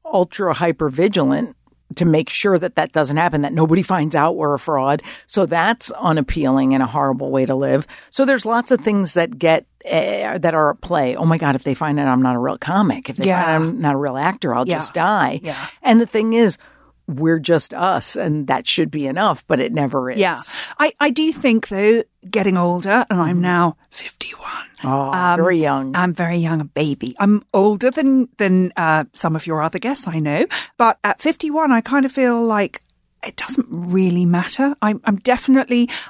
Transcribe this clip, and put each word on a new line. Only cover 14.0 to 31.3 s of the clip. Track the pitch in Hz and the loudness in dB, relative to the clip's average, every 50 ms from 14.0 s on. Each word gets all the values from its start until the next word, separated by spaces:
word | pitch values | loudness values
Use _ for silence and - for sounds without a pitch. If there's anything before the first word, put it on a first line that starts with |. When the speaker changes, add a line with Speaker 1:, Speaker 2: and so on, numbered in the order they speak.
| 147 139 127 | -2 -4 -4
Speaker 1:
actor, | 135 147 180 - - - 139 117 | -2 -2 -2 -4 -4 -4 -2 -2
I'll | 123 127 | 0 0
Speaker 2:
Yeah. | 123 135 | -2 -2
Speaker 1:
just | 151 156 - - | -4 -4 -6 -4
die. | 170 160 196 214 190 143 127 147 165 - | -2 0 2 2 2 0 0 -2 -6 -8
Speaker 2:
Yeah. | 160 139 - - - - _ - | -10 -10 -10 -12 -14 -14 _ 2
Speaker 1:
And | 269 220 233 | 4 4 4
the | 233 | 4
thing | - - 214 214 226 | 2 0 -2 0 2
is, | 226 233 233 190 - - _ - _ _ _ _ _ _ - | 2 4 4 2 2 -2 _ -20 _ _ _ _ _ _ -12
we're | - 139 135 156 160 165 160 | -10 -6 0 2 2 2 2
just | 143 170 170 147 - - - | 2 2 0 0 0 -4 -6
us, | - 170 190 180 - - - - | -2 -2 0 0 -2 -4 -6 -8
and | - - 160 151 151 139 | -4 -2 -2 -2 -2 0
that | 131 135 - - | -2 -2 -2 0
should | - - - 160 156 | -2 0 0 0 -2
be | 147 151 143 | -2 -6 -4
enough, | 135 131 180 214 202 151 - - | -4 -2 0 0 0 -2 -2 -2
but | - 156 127 | -2 -2 0
it | 131 - - | 0 -2 -2
never | 151 143 123 139 135 127 127 | -2 -2 -2 -2 -4 -4 -2
is. | 123 | -2
Speaker 2:
Yeah. | 214 190 180 156 120 - - - - - - - - | 0 0 0 -2 -4 -10 -12 -12 -12 -12 -10 -2 0
I, | 294 320 - - | 0 0 0 0
I | 294 294 | 0 0
do | 240 302 311 320 320 | 0 0 0 0 -2
think, | - - 254 226 220 - | 0 2 2 2 2 0
though, | - 202 190 202 214 233 233 - _ _ _ - 185 | -2 -2 2 4 4 4 4 2 _ _ _ -14 -6
getting | - 214 190 196 185 | -4 0 0 2 2
older, | 175 175 175 175 180 180 196 208 247 240 - | 2 2 0 0 -2 0 0 2 2 2 2
and | 190 180 | 0 0
I'm | 165 160 180 | 0 0 0
Speaker 1:
Mm-hmm. | 175 | 0
Speaker 2:
now | 180 180 175 175 175 165 - _ _ _ | 0 2 2 2 2 0 0 _ _ _
fifty-one. | - - - - - - - - - - - - - - - - _ - - | -20 -18 -18 -16 -14 -14 -14 -14 -14 -14 -14 -12 -12 -12 -14 -16 _ -8 -4
Speaker 1:
Oh, | 131 135 139 139 135 | -2 -2 -2 -2 -2
Speaker 2:
Um, | 139 180 180 175 175 | -2 0 2 2 2
Speaker 1:
very | 175 165 185 180 | 4 4 2 2
young. | 165 156 143 139 139 135 131 139 | 2 2 2 0 0 -2 -2 0
Speaker 2:
I'm | 180 180 185 160 | 0 0 0 0
very | - 175 170 175 | -2 -2 -2 0
young, | 175 165 160 165 156 | 0 0 0 0 -2
a | 147 | -2
baby. | 147 - 143 156 151 139 - 113 127 - - | -4 -2 -2 -2 -2 -2 -4 -6 -10 -4 0
I'm | 202 202 208 208 - - - | 2 2 2 2 0 0 0
older | 196 196 214 214 190 233 262 | 2 4 2 2 2 0 0
than, | 254 320 269 269 269 262 240 - _ | 0 2 2 2 4 2 2 0 _
than, | - 208 190 185 185 185 180 - | -2 0 2 4 4 2 0 -2
uh, | - 170 160 156 156 143 - | -2 0 2 2 2 0 -2
some | - - - 170 160 | -4 -2 -2 -2 -2
of | 160 - | -2 -4
your | 165 160 156 | -4 -2 -2
other | 151 160 - | -2 -2 -4
guests, | 185 - 247 285 - - | -4 -4 -2 -2 -2 -2
I | 185 165 160 | -2 -2 -2
know. | 151 147 147 175 302 - - - - - _ | -2 0 0 0 0 -2 -2 -8 -10 -10 _
But | - 233 226 220 - - | 2 2 2 2 2 -2
at | - - - | -2 -2 0
fifty-one, | - 311 | -2 -2